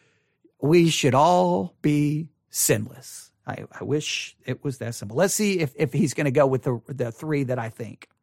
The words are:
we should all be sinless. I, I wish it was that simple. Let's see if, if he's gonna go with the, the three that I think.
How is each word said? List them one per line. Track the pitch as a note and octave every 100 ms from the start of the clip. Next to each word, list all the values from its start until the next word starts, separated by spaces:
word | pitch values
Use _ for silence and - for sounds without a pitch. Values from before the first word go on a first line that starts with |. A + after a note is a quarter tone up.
| _ _ _ _ _ _
we | C#3 F3 E3
should | - C#3+
all | B2 D#3+ F3+ F3+ F#3 F#3 -
be | D3+ D3 D3 D3+ E3 _ _
sinless. | - - A2+ G2+ - - - - _ -
I, | - - -
I |
wish | - D3+ - - - -
it | - B2
was | D3 B2+
that | A#2 A#2
simple. | G2+ B2
Let's | F#3+
see | - G#3 F#3
if, | D3+ -
if | D#3+
he's | D3 C#3+
gonna | - D3
go | C#3 C#3
with | C3
the, | - A#2+ -
the | B2+ A#2+
three | - D#3 D3
that | B2+ B2
I | A2+
think. | - A2 - - _